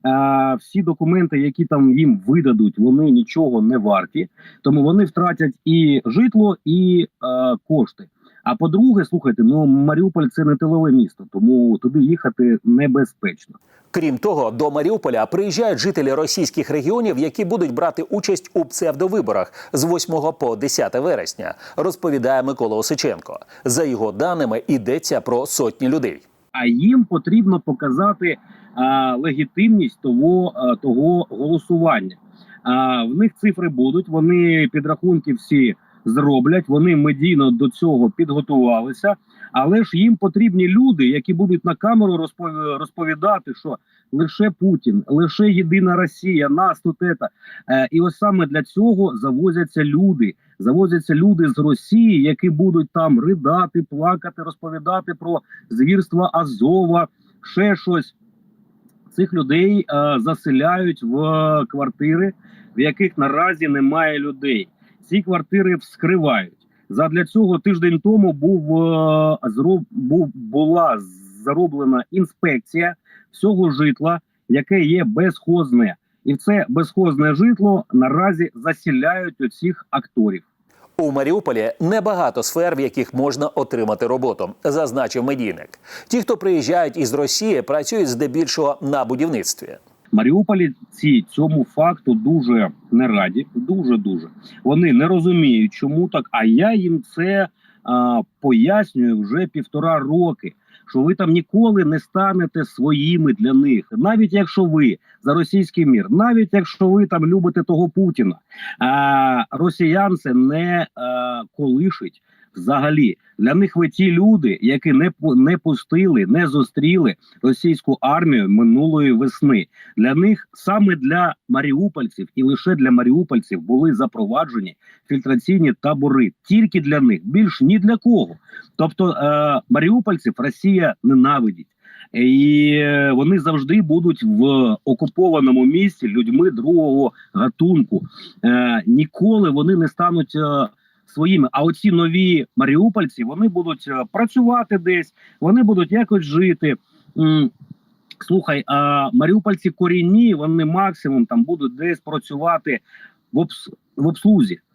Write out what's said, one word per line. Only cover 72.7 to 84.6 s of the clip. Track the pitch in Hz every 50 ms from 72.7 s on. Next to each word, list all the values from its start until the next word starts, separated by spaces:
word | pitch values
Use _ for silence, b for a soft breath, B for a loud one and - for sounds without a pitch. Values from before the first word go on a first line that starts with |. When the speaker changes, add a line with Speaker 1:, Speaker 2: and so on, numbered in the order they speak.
| - 170 170 175 170 b b b b b b b
Speaker 1:
всього | _ - - 202 208 180 185 165
житла, | 139 135 151 147 127 - 147 165 170 165 _ _ _ _ _ -
яке | 120 139 139 - 196 190
є | 165 147 170 180 165
безхозне. | 117 107 143 180 185 - - _ 165 170 175 160 131 123 120 113 98 87 _ _ _ _ _ _
І | 139 143
в |
це | - - - 208 202 - -
безхозне | 123 160 165 - _ 190 190 170 147 139 147 151 147
житло | 147 208 240 240 - 202 202 196 185 - _ -
наразі | 127 131 131 147 160 185 196 185 156 170 160 _
заселяють | 117 120 165 160 - _ 175 139 127 139 160 180 185 180 170 131 _
оцих | 135 117 - - - 180 175 - - _
акторів. | - 139 - - _ - 107 104 95 87 _ _ _ _ _ b b b b b _
Speaker 2:
У | - 165 147
Маріуполі | 135 139 139 143 175 208 - - 123 113 107 113 - _
небагато | 160 165 208 220 185 214 202 180 180 180 180 - -
сфер, | - - 165 170 175 165
в | 135
яких | 139 123 - 139 120 - -
можна | 127 135 143 127 135 147
отримати | 151 - - 139 - - 117 110 107 107 - 123
роботу, | 117 127 131 127 123 104 - 92 90 - _